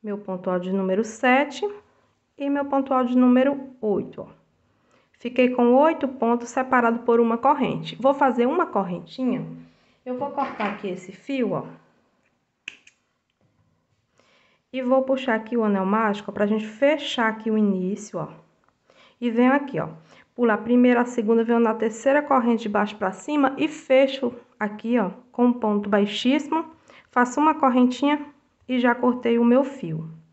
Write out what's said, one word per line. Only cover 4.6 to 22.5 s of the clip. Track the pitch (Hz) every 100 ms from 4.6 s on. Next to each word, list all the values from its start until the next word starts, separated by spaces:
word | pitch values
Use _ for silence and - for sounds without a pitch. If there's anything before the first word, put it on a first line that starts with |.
| _ _ _ _ _
Fiquei | _ 240 247 247
com | 254 240 254
oito | 302 320 269
pontos | - 226 240 233
separados | - 262 262 233 233
por | 233 233
uma | 233 233
corrente. | 269 294 240 - - -
Vou | 254
fazer | 277 277 254 240
uma | 330 339
correntinha. | 214 185 175 175 - 254 208 160 - - _ _ _
Eu | - 254
vou | 285
cortar | 285 254 - 208
aqui | 202 202
esse | 180 -
fio, | - - 269 226
ó. | 165 - - _ _ _ _ _ _ _ _ - - _ _ _ _ _ _ _ _ _ _ _ _ _ _ _ _ _ _ _
E | 254
vou | 247 262
puxar | 262 262 254 220
aqui | 220 240
o |
anel | 214 196 190
mágico | 208 220 202 -
pra | 202 208
gente | 214 214
fechar | - 277 311 - - 226
aqui | 214 226
o | 214
início, | 208 185 185 208 - 185
ó. | 151 - _ _ _ _ _ _ _ _
E | 240
venho | 226 247
aqui, | 277 277 226
ó. | 147 - _ - _
Pulo | - 240
a | 208
primeira, | 220 247 247 240
a | 247
segunda, | - 214 226
venho | 226 233
na | 233 220
terceira | 226 220 269 285
corrente | 294 269 233